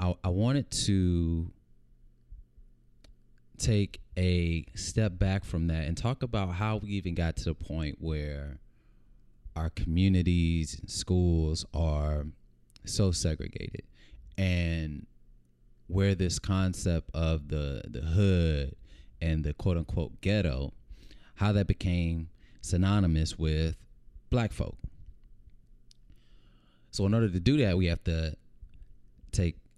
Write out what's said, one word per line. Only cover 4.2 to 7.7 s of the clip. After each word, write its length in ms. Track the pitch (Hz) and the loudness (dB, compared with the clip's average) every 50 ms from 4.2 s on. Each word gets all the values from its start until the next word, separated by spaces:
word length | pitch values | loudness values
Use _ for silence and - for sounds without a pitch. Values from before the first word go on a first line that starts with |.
| 90 90 90 87 85 82 82 80 - - - | 2 2 2 2 2 2 0 -2 -4 -6 -10
step 420 | - - - - 110 110 104 87 | -10 -10 -4 0 0 0 0 0
back 280 | 90 98 95 95 98 - | 0 0 2 2 0 -2
from 240 | - - 82 82 82 | -4 -2 -2 0 0
that 180 | 80 80 78 | 0 0 -2
and 100 | 71 87 | -2 -4
talk 280 | - - 123 131 - - | -2 -2 -2 -2 -2 -4
about 300 | 120 113 104 98 90 87 | -4 -2 -2 -2 -2 -2
how 240 | 87 107 110 110 107 | -2 -2 -2 -2 -4
we 120 | 104 101 | -4 -4
even 240 | 101 98 87 92 85 | -6 -4 -4 -4 -2
got 220 | 85 85 82 80 | 0 0 0 -2
to 80 | - - | -2 -4
the 100 | 85 78 | -4 -4
point 440 | - - - | -4 -6 -6